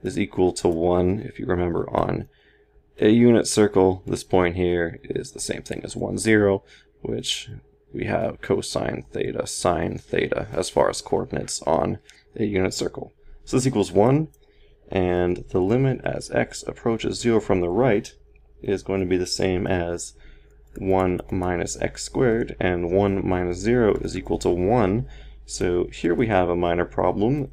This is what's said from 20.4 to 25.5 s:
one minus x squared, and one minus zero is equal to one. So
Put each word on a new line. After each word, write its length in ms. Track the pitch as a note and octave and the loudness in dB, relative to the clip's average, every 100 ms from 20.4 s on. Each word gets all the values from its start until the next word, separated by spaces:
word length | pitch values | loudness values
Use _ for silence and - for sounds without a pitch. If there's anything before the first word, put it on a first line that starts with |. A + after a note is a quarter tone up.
| - - - - | -20 -20 -18 -8
one 440 | F#2+ F#2 F#2 F2+ - | 0 2 2 0 -4
minus 500 | G2 F2+ F2 - - | -4 -2 -2 -4 -6
x 220 | - - | -10 -10
squared, 500 | - - C3 A2+ - - | -8 0 0 0 -2 -2
and 320 | F#2 F2 F2 | -2 0 0
one 340 | F#2 G2+ G2 - | 2 2 0 0
minus 300 | F2+ F2+ F2 | -2 -2 -4
zero 380 | G2+ B2 A2 | 0 2 4
is 220 | - - F#2 | 2 -2 -8
equal 220 | F#2 E2+ | -4 -2
to 120 | F2+ | 0
one. 580 | F2 F2+ B2 G2 G#2+ C3 - - - | 0 2 2 2 0 -4 -12 -20 -20
So 400 | - | -16